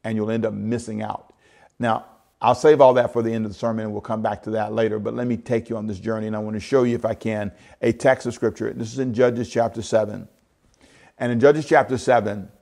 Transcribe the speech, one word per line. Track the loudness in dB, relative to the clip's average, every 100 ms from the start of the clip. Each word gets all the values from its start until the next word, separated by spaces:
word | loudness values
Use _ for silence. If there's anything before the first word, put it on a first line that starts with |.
and | -4 -2
you'll | -2
end | -2 -2
up |
missing | -4 -4 -6 -6 -8
out. | -8 -10 _ _ _ _ _ _
Now, | -2 -2 -6 _ _ _
I'll | 0
save | 4 6 8
all | 8
that | 6 0
for | -2
the | -2
end | -2
of | -4
the | -4
sermon, | -4 -4 -6
and |
we'll | -8
come | -6 -4
back | -4 -4
to | -4
that | -4 -2
later, | 0 0 -2
but | -6 -4
let | -4
me | -4
take | -2 -4 -4
you | -8
on | -6
this | -6
journey, | -4 -4 -4
and | -6
I |
want | -6
to | -8
show | 0 2
you, | 2
if | 0 -2
I | -4
can, | -4 -4 -6 -10 -20 -2
a | -2
text | 2 2 2 -2
of | -2
Scripture. | -2 -2 -8
This | -6 -8
is | -4
in | -4 2
Judges | 2 2 -4
chapter | -2 -2 -4
seven. | -2 0 0 -8 -14 _ _ _ _ _ _ _ _ _
And | -2
in | 6
Judges | 6 6 4
chapter | 2 4 -2
seven | 2 2 2 -6 -12 _